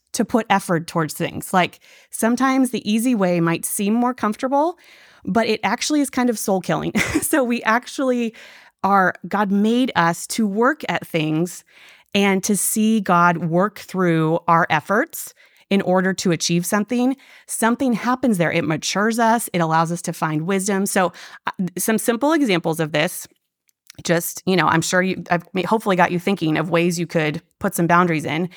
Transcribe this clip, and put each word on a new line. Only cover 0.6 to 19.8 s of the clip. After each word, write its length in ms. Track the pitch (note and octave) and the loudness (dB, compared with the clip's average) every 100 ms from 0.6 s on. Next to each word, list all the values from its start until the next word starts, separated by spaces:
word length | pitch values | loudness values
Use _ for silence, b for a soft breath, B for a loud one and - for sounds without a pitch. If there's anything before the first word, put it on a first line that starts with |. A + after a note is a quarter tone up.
| - E3 E3+ | 2 -2 -2
towards 260 | E3+ D#3 | -2 -2
things. 400 | - E3 - - | -4 -6 -6 -2
Like, 260 | F#3+ E3+ - b b b | 0 0 -2 b b b
sometimes 640 | - A3+ A#3+ C4+ C4 B3+ | -2 0 2 2 2 2
the 160 | A3 G3+ | 0 -2
easy 220 | A3 B3 | 0 2
way 260 | A#3 F#3 F3 | 2 2 2
might 240 | E3 E3 | 2 0
seem 300 | - - G3+ | -2 -2 0
more 200 | A3+ B3 | 2 0
comfortable, 640 | B3+ G#3 G#3+ C4 C#4 D#4+ F4 B B B B | 0 -4 -2 -2 0 0 -2 B B B B
but 240 | B F#3+ A3+ | B 0 0
it 120 | G#3+ | 0
actually 380 | G3 A#3 - D4+ | -2 -2 0 0
is 80 | C4+ | 0
kind 200 | - B3 | 0 0
of 100 | G#3+ | 0
soul 220 | - F#3+ | -2 -2
killing. 320 | F3+ D#3 D#3+ | 0 -2 -2
<laughs> 280 | G#3 - D#4 | -2 -2 -2
So 220 | - D4+ | 0 0
we 180 | A#3+ A#3+ | 0 0
actually 720 | - A#3 - - C4 B3 A#3 - B B B B | 0 0 -2 -4 -2 0 -2 -6 B B B B
are, 300 | F#3+ G3 F3+ - F3 | 2 4 2 0 -4
God 240 | G3+ G#3 | -2 0
made 400 | G3+ G#3+ A#3+ C4 - | 2 2 2 0 2
us 300 | E3+ E3+ - | 0 0 -4
to 200 | - G#3+ | -2 -2
work 360 | G3 B3 D#4 - | 2 0 0 -4
at 160 | E3+ - | -6 -4
things 580 | E3+ D3+ D#3 F3 - - B B B B G3+ | -2 0 0 -2 -4 -20 B B B B 0
and 280 | G3+ F#3+ | 2 2
to 140 | - G3+ | 0 -2
see 420 | - A3 G#3+ A3+ | -2 0 2 2
God 380 | G3 F3 F3 F3 | 2 4 4 2
work 420 | E3+ E3+ G#3 - | 0 0 0 -2
through 600 | - F#3 F3+ E3 D#3+ E3 - | -8 -2 2 2 2 0 2
our 180 | E3+ F3 | 2 2
efforts 640 | D#3 - G3+ E4 - - - b b b | 0 0 -2 -2 -6 -14 -18 b b b
in 100 | G3 | 0
order 280 | F3+ F3+ F#3+ | 2 2 2
to 200 | F#3 F#3+ | 0 0
achieve 340 | E3 - E3+ F3 | 0 0 0 0
something. 500 | G#3 G#3 B3 B3 C4 B B B | -2 0 0 0 -2 B B B
Something 480 | - A3 A#3+ C4+ | -2 0 2 0
happens 460 | A3 A#3 B3+ B3+ F#3+ | 0 -2 0 0 2
there. 120 | D#3 | 0
It 140 | E3 E3 | 0 -2
matures 540 | D#3 - F#3 A3 A3+ | -2 -2 -2 0 2
us. 280 | A3+ A#3 - | 2 2 0
It 60 | F3 | -2
allows 320 | D#3+ D#3+ | 0 2